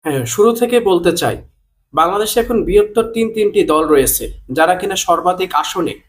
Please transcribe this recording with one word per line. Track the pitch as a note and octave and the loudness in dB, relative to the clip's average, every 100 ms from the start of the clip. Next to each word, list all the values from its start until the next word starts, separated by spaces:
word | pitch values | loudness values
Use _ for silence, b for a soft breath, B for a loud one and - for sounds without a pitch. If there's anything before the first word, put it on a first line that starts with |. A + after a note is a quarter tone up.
| D#3+ | -4
হ্যাঁ, | C#3 | -4
শুরু | A#2 - A3 | -4 2 2
থেকে | A#3 A#3 A#3+ | 2 0 2
বলতে | G3 F3 F3 E3+ | 2 2 0 0
চাই, | C#3 F2+ - _ _ _ _ | -4 -6 -12 _ _ _ _
বাংলাদেশে | D3 E3+ G3+ G#3+ A#3+ | -2 0 0 -2 -2
এখন | A#3 A#3 | 0 -2
বৃহত্তর | F3 G3+ G#3 A#3 A3+ | 2 2 2 -2 -2
তিন | A3+ A3+ | -2 -2
তিনটি | A3 G#3 G#3 | 0 0 2
দল | D#3 D#3 D#3+ | 2 2 4
রয়েছে, | C#3+ B2+ - A2 - - | 2 2 -2 -8 -12 -8
যারা | C3+ D#3+ | 0 2
কিনা | F3+ G3+ F#3 | 2 -2 -4
সর্বাধিক | - E3 E3+ F3+ F#3 | -2 0 0 -2 -2
আসনে | - - F#3+ D3 G2+ | -2 -2 -4 -6 -6